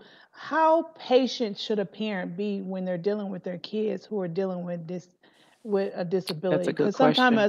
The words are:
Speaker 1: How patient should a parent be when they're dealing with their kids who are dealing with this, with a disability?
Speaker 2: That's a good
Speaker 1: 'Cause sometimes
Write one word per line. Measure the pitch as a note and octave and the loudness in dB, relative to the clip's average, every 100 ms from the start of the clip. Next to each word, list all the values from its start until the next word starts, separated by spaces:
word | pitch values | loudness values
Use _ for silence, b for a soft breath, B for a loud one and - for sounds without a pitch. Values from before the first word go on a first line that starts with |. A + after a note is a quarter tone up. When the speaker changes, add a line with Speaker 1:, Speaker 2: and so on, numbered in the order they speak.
| b b b | b b b
Speaker 1:
How | - - D4 D#4+ E4 E4 - | -18 -4 2 4 4 2 -8
patient | - B3+ C4 - A3 G3+ | 2 4 4 -2 -4 -4
should | - G#3+ | -4 -2
a | G3 | -4
parent | - G#3+ G3 F3+ F3 | -4 -6 -4 -6 -6
be | G#3 G3 | -4 -4
when | F#3+ F#3+ F#3 | -6 -6 -4
they're | F3+ | -2
dealing | F3+ G#3 G3+ | -2 -2 -4
with | F#3+ | -8
their | F#3+ F3 | -8 -10
kids | - G#3+ G#3+ G3 - | -8 -4 -2 -4 -6
who | G#3+ | -6
are | F3+ | -4
dealing | E3 F#3+ F3+ F3 | -2 -2 -2 -6
with | F3 D#3+ | -8 -8
this, | F3+ - _ _ _ _ _ | -10 -12 _ _ _ _ _
with | A3+ G3 G3 - | -2 0 0 -4
a | |
disability? | F3+ F#3 E3+ E3 F#3 F3 | -2 -2 -2 -4 0 2
Speaker 2:
That's | F3+ | 2
a | |
good | F3 F3 | 0 2
Speaker 1:
'Cause | F#3+ | 4
sometimes | - - B3+ A3+ | 4 6 6 6